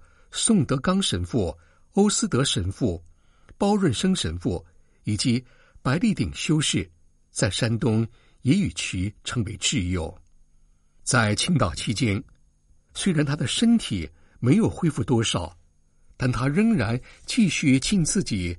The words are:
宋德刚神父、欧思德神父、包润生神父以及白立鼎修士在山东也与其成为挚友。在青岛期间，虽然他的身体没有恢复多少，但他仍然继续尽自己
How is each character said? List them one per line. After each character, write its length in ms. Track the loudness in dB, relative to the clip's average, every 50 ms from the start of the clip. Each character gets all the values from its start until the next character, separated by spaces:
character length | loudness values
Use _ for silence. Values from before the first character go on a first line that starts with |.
| -16 -20 _ _ -20 -12
宋 340 | -8 -2 2 4 4 4 4
德 120 | 2 0
刚 260 | -2 0 0 0 0
神 220 | 0 0 -2 -2 -4
父、 340 | -2 0 0 0 -2 -4 -8 -16 _ _ _ -14 _ 2
欧 140 | 2 2 4
思 200 | 2 0 -2 0
德 160 | 0 0 0
神 260 | 0 -2 -2 -4 -4
父、 320 | -4 -2 -2 -2 -2 -4 -10 -18 -20 _ _ _ _ _ _ -16 -6
包 180 | -2 0 2 2
润 180 | 2 2 0
生 220 | 0 0 0 0 0
神 240 | 0 -2 -4 -6 -4
父 260 | -4 -4 -4 -4 -8 -12 _ -20 -20 _ _ _ -6
以 120 | -4 -4
及 280 | 0 0 0 0 0 -2 -6 -20 -20 -20 _ _ -6
白 140 | -2 -2 0
立 180 | 2 2 0 0
鼎 180 | 0 -2 -4 -4
修 260 | -6 -2 0 0 0
士 280 | 0 0 -2 -2 -4 -6 -12 _ _ -20 _ _ _ _
在 200 | -4 -2 -2 -2
山 260 | 0 -2 -2 -2 0 0
东 280 | 0 0 2 0 0 -2 -6 _ _ _ _ _
也 120 | 0 2 2
与 160 | 2 0 -2 -4
其 380 | -6 -8 -6 -4 -4 -4 -4 -6 -10 -12
成 180 | -8 -4 -4 -4
为 120 | -6 -6
挚 320 | -6 -4 -2 -2 -2 -2 -2
友。 280 | -2 -4 -4 -6 -10 -16 -20 _ _ -20 -20 _ _ _ _ _ _ _ _ _ _ -12
在 320 | -4 0 2 2 4 2 2
青 220 | 0 0 0 2
岛 180 | 2 2 0 -2
期 180 | -4 -4 -4
间， 300 | -2 0 0 0 0 -2 -4 -8 -20 _ _ _ _ _ _ _ -20 _ _ _ -10
虽 180 | -4 -2 0
然 120 | 0 0 0
他 100 | -2 -2
的 120 | -4 -4
身 300 | -4 -2 2 4 4 4
体 320 | 2 2 -2 -6 -6 -6 -8 -14 _ -20 _ _ -2
没 180 | 2 2 4
有 120 | 4 4 0
恢 220 | 0 0 0 0
复 120 | 0 0
多 220 | -2 0 2 0 2
少， 340 | 0 -2 -4 -6 -6 -12 -18 _ _ _ _ _ _ _ _ _ -18 -8 -4
但 120 | -2 -2
他 160 | 0 0 -2
仍 280 | 0 2 2 2 2 2
然 260 | 2 0 0 -2 -4 -6 -10 -20 -20 -10
继 240 | -4 2 2 2 2
续 320 | 2 2 4 4 4 4
尽 240 | 2 2 0 2 2
自 180 | 2 0 -2
己 320 | -2 -2 -2 -4 -2 -4 -6